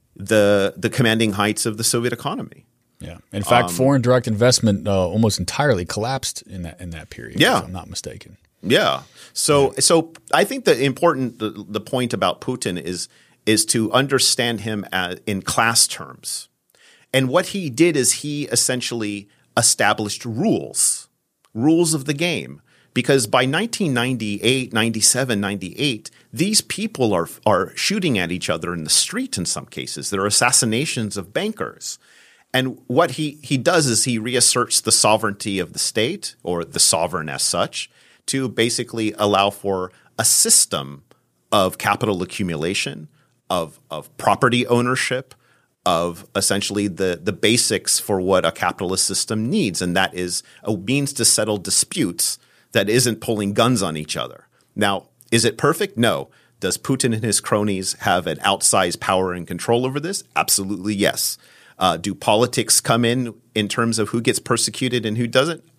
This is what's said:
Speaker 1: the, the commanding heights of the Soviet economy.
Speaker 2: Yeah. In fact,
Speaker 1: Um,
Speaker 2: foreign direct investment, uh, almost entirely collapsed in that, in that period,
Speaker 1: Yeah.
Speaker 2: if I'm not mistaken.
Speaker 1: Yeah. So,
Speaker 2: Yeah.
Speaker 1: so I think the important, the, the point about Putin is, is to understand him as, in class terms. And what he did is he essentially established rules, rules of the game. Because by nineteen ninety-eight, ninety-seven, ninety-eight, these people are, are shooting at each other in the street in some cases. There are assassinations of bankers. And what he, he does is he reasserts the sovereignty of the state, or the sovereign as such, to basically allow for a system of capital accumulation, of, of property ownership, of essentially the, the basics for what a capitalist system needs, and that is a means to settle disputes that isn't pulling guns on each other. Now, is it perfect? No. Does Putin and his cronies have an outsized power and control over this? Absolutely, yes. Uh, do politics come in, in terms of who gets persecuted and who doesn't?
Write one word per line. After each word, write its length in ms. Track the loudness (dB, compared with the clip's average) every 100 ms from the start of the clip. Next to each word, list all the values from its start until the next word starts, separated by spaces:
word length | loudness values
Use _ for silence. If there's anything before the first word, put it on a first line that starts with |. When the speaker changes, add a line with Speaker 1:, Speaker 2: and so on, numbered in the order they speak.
| _ -10
Speaker 1:
the, 580 | 2 4 6 4 2 -2
the 140 | -2
commanding 420 | 2 2 4 2
heights 340 | 2 0 0 -4
of 100 | -2
the 80 |
Soviet 280 | -2 0 -2
economy. 520 | -4 -6 -8 -10 -16 _ _ _ -18
Speaker 2:
Yeah. 200 | -16 -16 -10
In 100 | -6
fact, 260 | 2 2 2
Speaker 1:
Um, 40 |
Speaker 2:
foreign 280 | 2 2 4
direct 240 | 4 2 2
investment, 640 | 2 2 4 2 0 0
uh, 200 | 0 2
almost 300 | 2 2 0
entirely 460 | -4 -2 0 0
collapsed 580 | -2 -4 -4 -4 -6 -10
in 200 | -14 -12
that, 180 | -12 -12
in 100 | -12
that 200 | -12 -14
period, 280 | -16 -6 2
Speaker 1:
Yeah. 180 | 4 2
Speaker 2:
if 60 |
I'm 80 | -2
not 160 | -12 -12
mistaken. 480 | -12 -12 -14 -20 -20 _ _
Speaker 1:
Yeah. 400 | 2 2 2 -2 -8 -20 -14
So, 380 | -4 2 4 4
Speaker 2:
Yeah. 60 | 2
Speaker 1:
so 320 | 4 4 2 -8 0
I 120 | 2
think 200 | 2 0
the 180 | 2 4
important, 560 | 2 2 2 2 -4 -4
the, 120 | -6 -6 -8
the 120 | -8
point 340 | -4 -4 -2
about 260 | 0 0 -2
Putin 400 | -6 -6 -4 -6
is, 280 | -6 -8 -10 _ _ _
is 220 | 2 2 2
to 260 | 0 2
understand 720 | 2 2 2 2 0 -2 -2
him 240 | -4 -6 -4
as, 280 | -4 -4 -6 -4
in 160 | -4
class 440 | -2 0 2 2 0
terms. 600 | -2 -14 -14 -10 -10 -12 _ _ _ _ _ -2
And 160 | 0 2
what 200 | 0 0
he 200 | -6 -4
did 260 | 2 4 4
is 160 | 0
he 300 | 0 -4 -6
essentially 840 | -2 0 0 -2 -4 -4 -4 -6 -10 _ _ 0
established 680 | 2 4 2 2 -2 -4
rules, 840 | -6 -2 0 0 -2 -2 -2 -2 -10 _ _ _ _
rules 400 | 0 4 4 2
of 100 | 0
the 100 | -2
game. 460 | -2 -2 -2 -6 -14 _ _ _
Because 320 | -2 4 4 4
by 180 | 2
nineteen 480 | 2 0 -2 -2 0
ninety-eight, 800 | 0 0 -2 -4 0 2 2 0
ninety-seven, 640 | 0 0 2 2 2 0 0
ninety-eight, 720 | 0 -4 -8 -4 -2 -4 -10 _ -10
these 300 | -2 0 0
people 500 | -2 -6 -6 0 2
are, 160 | 2 -2 -2
are 320 | 2 2 2 -4
shooting 420 | -2 0 0 0
at 140 | -2
each 160 | -4 -4
other 240 | -4 -4
in 120 | -6
the 60 | 0
street 460 | 0 0 -4 -6 -6
in 80 |
some 220 | -4 -6 -8
cases. 420 | -12 -10 -8 -4
There 140 | -2
are 40 | 0
assassinations 920 | 2 4 4 2 0 -2 -4 -6 -6
of 160 | -6
bankers. 640 | -4 -4 -6 -10 -10 -14 -14 _ -20 -20 _ _
And 240 | -2 -2 -4 -2
what 260 | 2 2
he, 260 | 0 -6 -6
he 160 | -2 0
does 280 | 2 2 2
is 180 | 2
he 140 | 0 -2
reasserts 640 | 0 2 2 2 0 0
the 120 | 0
sovereignty 640 | 2 4 4 2 -4 -4 -4
of 160 | -4
the 40 | -4
state, 580 | -4 0 -2 -4 -10 -10
or 220 | -6 -4
the 140 | -4 0
sovereign 480 | 2 2 0 -4 -6
as 140 | -4
such, 480 | -2 -2 -2 -4 -12 _ _ _ -6
to 220 | -4 -2
basically 640 | 0 0 0 -6 -2 -2 0
allow 320 | 2 4 2
for 420 | 0 -4 -4 -4 _ _ -2
a 60 |
system 800 | 0 2 4 4 2 -2 -6 -14 _ _ _ _ 0
of 240 | 2 2 0
capital 460 | 0 0 0 -2
accumulation, 840 | -4 -6 -4 -2 -2 -2 -6 -8 -16 _ _ _ -4
of, 280 | -4 -4 -10 -12
of 260 | -12 -12 -4
property 500 | 0 4 4 2 2
ownership, 680 | 2 2 -2 -2 -4 -8 -20 _ _ _ _
of 420 | -2 0 -2 -6 -6
essentially 540 | -2 0 -2 -2 -2 -2
the, 320 | 0 -2 -2
the 100 | -4
basics 680 | 2 2 4 2 0 0 -2
for 220 | 0 0
what 240 | 4 4 2
a 60 |
capitalist 520 | 0 -2 -2 -4 -2
system 460 | -2 -2 -2 -2 0
needs, 320 | 0 0 -2
and 120 | -2
that 200 | 0 0
is 280 | -2 -6 -6 -10 -10
a 100 | -6
means 380 | -4 -2 -2 -2
to 140 | 0 2
settle 320 | 2 0 -2
disputes 800 | -2 -2 -2 -2 -2 -2 -4 -6 _ _ _
that 160 | 0 2
isn't 320 | 2 2 -2
pulling 340 | -2 -2 0
guns 280 | 2 2 2
on 140 | -2 -4
each 200 | -8 -8
other. 320 | -8 -12 _ _ _
Now, 340 | -2 0 0 -8 _ -2
is 140 | 0
it 120 | 0 2
perfect? 400 | 0 0 -4 0
No. 320 | 0 0 -6 _ _ -6
Does 160 | -4 -4
Putin 380 | -4 -2 -2
and 80 | -2
his 180 | -2 -2
cronies 540 | 0 0 0 -2 -6 -2
have 260 | 0 2 0
an 120 | 0
outsized 640 | 0 2 2 2 2 -2
power 320 | 0 0 0
and 140 | -4 -8
control 400 | -6 0 0 0
over 140 | -4
this? 240 | -6 -8 -6
Absolutely, 600 | -2 0 0 -2 -4 -2
yes. 440 | 2 0 0 -6 -8 -16 -20 -16 0
Uh, 180 | 0 2
do 180 | -4
politics 680 | -2 2 4 4 0 0 0
come 240 | 2 2
in, 300 | 4 0 -4 -10 _
in 140 | -2 -2
terms 300 | 0 0 0
of 100 | -2
who 120 | 0
gets 180 | 0 -2
persecuted 680 | 0 0 -2 -2 -2 -2 -2
and 100 | -2
who 100 | 0
doesn't? 360 | 2 2 -2 _